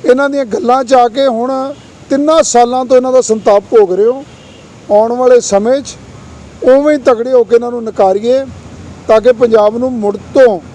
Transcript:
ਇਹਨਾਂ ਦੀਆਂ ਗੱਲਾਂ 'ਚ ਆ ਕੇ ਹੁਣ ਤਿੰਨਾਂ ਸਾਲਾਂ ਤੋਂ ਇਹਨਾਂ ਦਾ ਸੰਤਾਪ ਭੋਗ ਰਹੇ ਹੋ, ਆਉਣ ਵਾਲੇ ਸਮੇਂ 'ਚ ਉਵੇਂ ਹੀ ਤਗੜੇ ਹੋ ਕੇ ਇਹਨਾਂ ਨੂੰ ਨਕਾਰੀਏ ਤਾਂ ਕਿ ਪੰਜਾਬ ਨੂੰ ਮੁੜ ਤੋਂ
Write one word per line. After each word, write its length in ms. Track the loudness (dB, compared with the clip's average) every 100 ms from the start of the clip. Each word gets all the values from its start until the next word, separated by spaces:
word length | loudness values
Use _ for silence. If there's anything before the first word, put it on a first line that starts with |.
ਇਹਨਾਂ 240 | 0 0 0
ਦੀਆਂ 140 | -4
ਗੱਲਾਂ 380 | -6 -4 -2 -2
'ਚ 100 | 2
ਆ 140 | 2 2
ਕੇ 180 | 0 -2
ਹੁਣ 260 | -2 -6 -6 -8 -12 -20 -20 -6
ਤਿੰਨਾਂ 320 | -2 0 0
ਸਾਲਾਂ 400 | 2 2 0 -2
ਤੋਂ 120 | 0 0
ਇਹਨਾਂ 160 | 2
ਦਾ 80 | 0
ਸੰਤਾਪ 420 | 0 -2 2 0 2
ਭੋਗ 220 | 2 2
ਰਹੇ 140 | 0 -2
ਹੋ, 180 | -2 -12 -20 -20 -20 -20 -20 -2
ਆਉਣ 220 | 0 0
ਵਾਲੇ 280 | 0 2 2
ਸਮੇਂ 380 | 2 -2 -2 -4
'ਚ 160 | -6 -20 -20 -20 -20 -20 -20 -4
ਉਵੇਂ 280 | 2 2 2
ਹੀ 60 | 0
ਤਗੜੇ 300 | 0 -2 0
ਹੋ 120 | 0
ਕੇ 100 | 2
ਇਹਨਾਂ 160 | 0 -2
ਨੂੰ 120 | -8
ਨਕਾਰੀਏ 600 | -10 0 0 0 0 -2 -4 -16 -20 -20 -20 -16 0
ਤਾਂ 120 | 2
ਕਿ 120 | 2
ਪੰਜਾਬ 420 | 2 2 2 2 -2
ਨੂੰ 140 | -6
ਮੁੜ 240 | -4 -6 -6 -4
ਤੋਂ 260 | 2 2 2 -8